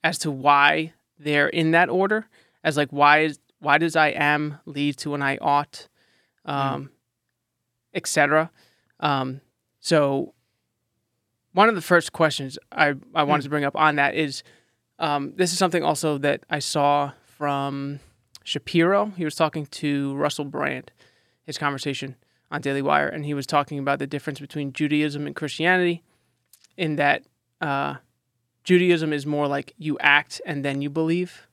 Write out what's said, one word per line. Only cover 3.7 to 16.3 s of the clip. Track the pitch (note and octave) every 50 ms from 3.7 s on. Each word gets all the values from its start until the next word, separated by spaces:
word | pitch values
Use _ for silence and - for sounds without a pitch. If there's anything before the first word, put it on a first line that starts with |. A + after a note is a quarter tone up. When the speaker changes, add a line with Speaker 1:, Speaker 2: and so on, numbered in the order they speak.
| C#3+ D3+
Speaker 1:
does | E3 E3 D#3+
"I | D#3+ D3+ D3
am" | - - D3 D3 D3 D3 D3+ D3+ C#3+ - _
lead | E3 C#3+ C#3+ C#3+ C#3+ C#3 -
to | - D3+ C#3+
an | C#3+
"I | C#3+ C3+ C#3 -
ought," | - D3 C#3+ C#3+ C#3+ _ - - - _ _ _ _ _ _ _ _ _ _ _ _
Speaker 2:
Mm. | -
Speaker 1:
um, | C#3+ C#3 C3+ C3+ C#3 C#3+ C#3 C#3 _ _ _ _ _ _ _ _ _ _ _ _ _ _ _ _ _ _ _ _ _
et | F#3+ -
cetera? | - - D#3 D3 C#3+ D3+ D#3 D#3+ E3 _ _ _ _ _ _ _ _ _ _
Um, | - D3+ C#3 C3+ C3 C3 C3 C#3 _ _ _ _ _ _ _ _
so | - - E3 D3+ C#3+ C#3 C3+ C3+ - - _ _ _ _ _ _ _ _ _ _ _ _ _ _ _ _ _ _ _ _ _ _ _ _
one | _ F3+ G#3 A3+
of | A3
the | F3+
first | D#3 - F3+ E3+ D#3+ -
questions | - - E3 D#3 - - C#3 C3 D3 - _ _
I, | - - D#3 D3 C#3+ C3+ - - -
I | E3
wanted | D3 C#3+ D3 D3
Speaker 2:
Hmm. | C3
Speaker 1:
to | C3+
bring | D3 D3 C#3+
up | C#3 -
on | D3 D#3 D3+ D3+
that | D3 C#3+ C#3 -
is, | - D#3 C#3+ C3+ - - _ _ _ _ _ _ _ _ _ _ -
um, | E3 D#3 D3 C#3+ C#3 C#3 -
this | - F3+ F3
is | F3 F3
something | G3 F3 F3+ F3
also | C#3+ D#3 D#3 - - D#3 D3 C#3+
that | C#3 C#3+